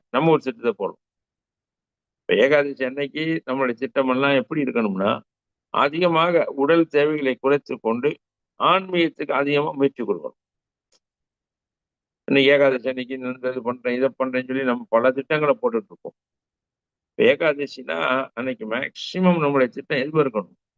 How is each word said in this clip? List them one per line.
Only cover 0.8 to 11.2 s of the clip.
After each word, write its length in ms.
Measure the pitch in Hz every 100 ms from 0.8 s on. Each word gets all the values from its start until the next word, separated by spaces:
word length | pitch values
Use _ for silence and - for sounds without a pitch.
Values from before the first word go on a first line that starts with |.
| 92
போடுறோம். 180 | - _ _ _ _ _ _ _ _ _ _ _ _
இப்ப 80 | -
ஏகாதசி 520 | 92 131 147 143 131
அன்னைக்கு 560 | 127 139 143 151 160 165
நம்மளுடைய 280 | - 131 127
திட்டம் 360 | 113 127 143 131
எல்லாம் 260 | 127 139
எப்படி 280 | 135 117 156
இருக்கணும்னா, 580 | 127 117 107 95 101 120 - _ _ _ _
அதிகமாக 840 | 107 139 160 175 165 170 170 -
உடல் 360 | 139 139 165 165
தேவைகளை 480 | 147 147 151 135
குறைத்து 440 | 120 135 143 - 123
கொண்டு 380 | 110 117 113 - _ _ _ _
ஆன்மீகத்துக்கு 720 | 143 185 190 175 165 - 147
அதிகமா 400 | 131 143 143 156
முயற்சி 320 | 139 139 -
கொடுக்கணும். 320 | 104 87 71 - _ _ _ _ _ _ _ _